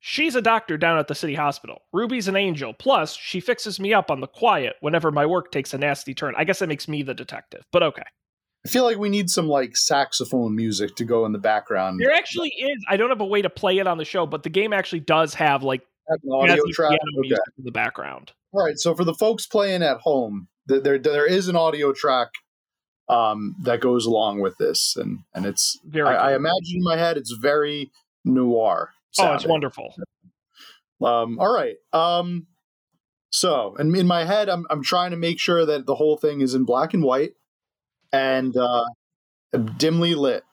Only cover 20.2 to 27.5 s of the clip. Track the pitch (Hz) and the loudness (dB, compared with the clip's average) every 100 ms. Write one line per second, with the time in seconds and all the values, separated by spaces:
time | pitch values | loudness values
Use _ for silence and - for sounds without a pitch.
20.2 | 113 101 90 _ - 135 135 139 127 147 | 0 -6 -12 _ 0 2 4 2 2 2
21.2 | 147 180 180 175 160 151 143 135 147 131 | 2 2 2 2 2 2 0 0 0 0
22.2 | 120 - _ _ _ _ _ _ - 123 | 0 -8 _ _ _ _ _ _ 0 2
23.2 | 110 107 104 92 127 120 127 123 113 113 | 2 0 -6 -6 -2 0 2 2 2 2
24.2 | 107 101 98 - - - - - 104 98 | 0 0 -4 -2 -2 0 -2 -2 -6 -8
25.2 | - - 98 98 - - - 156 143 123 | -10 -8 -6 -2 -2 -4 -6 0 2 2
26.2 | 127 135 151 185 175 180 175 165 170 160 | 2 2 0 -2 -2 -2 0 2 0 -2
27.2 | 123 117 131 | -6 -2 0